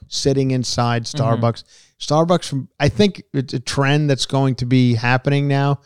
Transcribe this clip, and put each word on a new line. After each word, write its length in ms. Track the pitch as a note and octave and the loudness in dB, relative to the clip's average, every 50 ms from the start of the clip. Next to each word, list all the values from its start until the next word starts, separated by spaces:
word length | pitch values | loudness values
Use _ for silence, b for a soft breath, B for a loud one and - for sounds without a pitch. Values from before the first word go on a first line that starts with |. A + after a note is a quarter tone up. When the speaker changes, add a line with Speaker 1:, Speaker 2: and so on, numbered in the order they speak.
| - - | -14 -12
Speaker 1:
sitting 420 | - - - C#3 C3+ C#3 C3+ C3 | -10 -2 0 0 2 2 0 0
inside 540 | C3 B2+ A#2+ - - - A#2+ A#2 A#2+ A#2+ A#2 | 0 -2 -2 -2 -2 0 0 0 0 -2 -4
Speaker 2:
Mm-hmm. 180 | - - - C3 A2+ A2+ A2 A2+ | -6 -4 -2 0 0 0 2 0
Speaker 1:
Starbucks. 200 | A#2 A2+ - - b b b b b b _ | 0 -2 -4 -10 b b b b b b _
Starbucks, 460 | - - C#3+ D#3 E3 E3+ F3+ E3+ - - | -4 0 0 2 2 2 0 0 -2 -4
from, 200 | D3 C3+ B2+ - _ - | -6 -6 -8 -8 _ -2
I 120 | C#3+ C#3+ | -2 0
think 320 | - - G#3 G3+ - - - _ | 2 2 2 2 0 -4 -12 _
it's 220 | - C#3 B2+ - - | -6 -6 -6 -4 -8
a 40 | C3 | -8
trend 520 | - - - - C#3 C3+ C#3+ D3 D3+ C#3+ | -8 -4 -2 0 2 2 2 2 2 0
that's 160 | C3+ A#2+ - | 0 -2 -2
going 280 | - - C3+ C3+ C3+ B2 | -2 -2 0 0 0 -2
to 100 | - B2 | -2 -2
be 280 | A#2+ C3 B2+ B2+ B2 A#2+ | 0 2 4 4 4 2
happening 540 | A2 A2+ B2 B2+ B2+ - C#3+ C#3 C#3+ C#3+ C#3+ | 2 2 0 0 0 0 0 0 0 0 0
now. 320 | C#3 C#3 C#3 C#3+ C#3 b b | 0 0 0 0 -2 b b